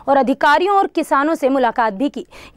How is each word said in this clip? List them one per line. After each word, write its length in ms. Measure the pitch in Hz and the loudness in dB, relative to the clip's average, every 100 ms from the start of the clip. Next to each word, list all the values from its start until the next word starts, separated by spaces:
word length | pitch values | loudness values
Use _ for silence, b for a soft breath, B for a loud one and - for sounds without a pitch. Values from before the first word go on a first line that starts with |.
| - | 0
और 100 | 277 | 2
अधिकारियों 580 | 254 269 302 302 370 392 | 2 0 2 2 2 0
और 100 | 392 | 0
किसानों 480 | 339 294 277 294 330 | -2 -2 -2 0 -2
से 140 | 262 | -2
मुलाकात 440 | 269 240 233 226 | 0 0 0 -4
भी 160 | 190 285 | -2 -6
की। 160 | 226 - B B | -6 -14 B B